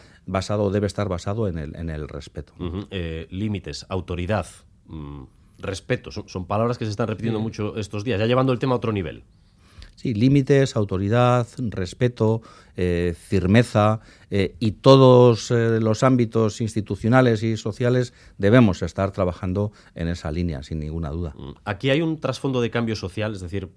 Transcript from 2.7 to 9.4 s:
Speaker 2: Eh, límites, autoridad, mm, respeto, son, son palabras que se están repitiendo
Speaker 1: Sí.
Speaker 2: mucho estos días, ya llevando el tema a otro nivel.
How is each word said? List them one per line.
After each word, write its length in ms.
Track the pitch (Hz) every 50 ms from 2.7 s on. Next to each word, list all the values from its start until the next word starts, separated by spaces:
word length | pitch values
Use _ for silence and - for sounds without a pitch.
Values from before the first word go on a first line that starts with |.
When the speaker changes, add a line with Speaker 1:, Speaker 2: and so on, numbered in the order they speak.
| 82 101 101 -
Speaker 2:
Eh, 380 | 98 92 85 82 80 80 - -
límites, 560 | 90 95 107 107 104 92 - 76 73 - - -
autoridad, 580 | 95 92 87 - 87 85 90 90 107 95 80 - - - _ _ _ _ _
mm, 360 | - 78 80 73 71 71 69 65 - _ _ _ _ _ -
respeto, 520 | - 95 98 - - - 127 120 - -
son, 180 | - 104 - -
son 180 | - 95 90
palabras 320 | - 101 107 113 120 123 -
que 60 | 117
se 60 | 107
están 160 | 104 - 117
repitiendo 320 | 110 107 101 110 113 110 107
Speaker 1:
Sí. 40 | 110
Speaker 2:
mucho 320 | 110 - - 104 104 -
estos 260 | 110 101 - - 104
días, 160 | 104 127 104 95
ya 80 | 110
llevando 260 | 117 123 127 131 131
el 60 | 127 120
tema 140 | 143 131 123
a 20 |
otro 140 | 120 - 113
nivel. 300 | 107 101 85 69 57 55 - _ _ _